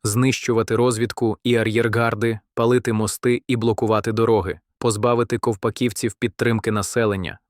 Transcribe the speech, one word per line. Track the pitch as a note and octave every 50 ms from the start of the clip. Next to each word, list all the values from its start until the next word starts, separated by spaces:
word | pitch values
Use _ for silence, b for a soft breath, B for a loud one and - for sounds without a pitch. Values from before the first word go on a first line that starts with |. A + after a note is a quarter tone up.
| -
знищувати | G#2+ G#2 A#2+ B2+ C3 - - - - A#2 A2+ A2 - A2+
розвідку | A2 A#2+ B2+ A#2 A2 A#2 G#2+ - - B2 A2 G2+ - _
і | A#2+ A#2+
ар'єргарди, | A2+ A2 A2 G#2 A#2 A2+ A#2 G#2+ A#2+ A#2 A#2 A2 G#2+ A2+ A#2 A2 G#2+ - _ _
палити | - A#2 A#2 B2 B2 - A#2+ A2
мости | G#2+ A2 G#2 - - - - B2 - -
і | - B2+
блокувати | A#2 A2+ A#2 G#2+ - A#2+ G#2+ A2 G#2+ G2+ A#2 A2
дороги, | G#2+ A2+ A2+ A2+ G#2 F2 F#2 - - _ _ _ _
позбавити | - A#2+ G#2+ G#2 G#2 A#2+ A#2+ A#2 A#2 - A#2+ A2+
ковпаківців | - A#2+ A2 - - A#2 G2+ - B2+ A#2+ G#2 - - A2+ -
підтримки | - - A2 - - A#2 A#2 A2+ A2 - A2+
населення, | G#2+ G#2+ G2 - - B2 A#2 G#2+ G2+ F#2+ F2+ C2+ - - _